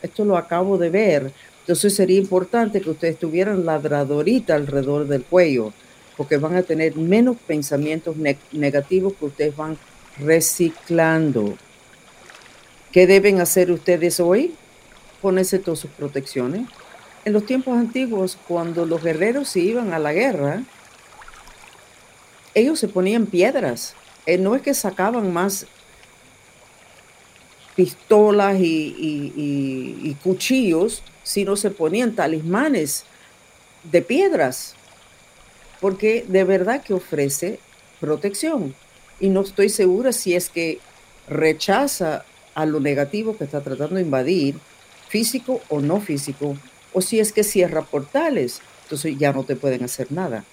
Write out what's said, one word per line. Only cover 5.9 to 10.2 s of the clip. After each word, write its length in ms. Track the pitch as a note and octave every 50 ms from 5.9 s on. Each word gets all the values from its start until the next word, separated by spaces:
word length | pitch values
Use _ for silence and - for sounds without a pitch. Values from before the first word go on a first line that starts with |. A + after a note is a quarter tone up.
| - - - - - -
porque 180 | D3 C#3+ D#3
van 200 | C#3+ C#3+ D#3 F3
a 60 | F3+ F3+
tener 340 | - E3 D#3 D#3+ D#3+ D3+
menos 420 | D3+ D#3+ E3 F#3 A3 A#3+ B3+ B3 A#3+ -
pensamientos 720 | - E3+ D3+ C#3+ - D3+ C#3 D3 D3+ D#3 D#3+ D#3 E3+ D#3+
ne-, 200 | D3+ D#3 C#3+ C#3 C#3+ - - -
negativos 600 | D#3+ D3 C#3+ C#3 C#3+ C#3+ - F#3 F#3+ F#3+ G3 G3
que 100 | - D#3
ustedes 320 | C#3+ C#3 - D3+ D3+ C#3+
van 220 | D3 D#3 D#3 D#3+ D3 - - - - - - -
reciclando. 1400 | -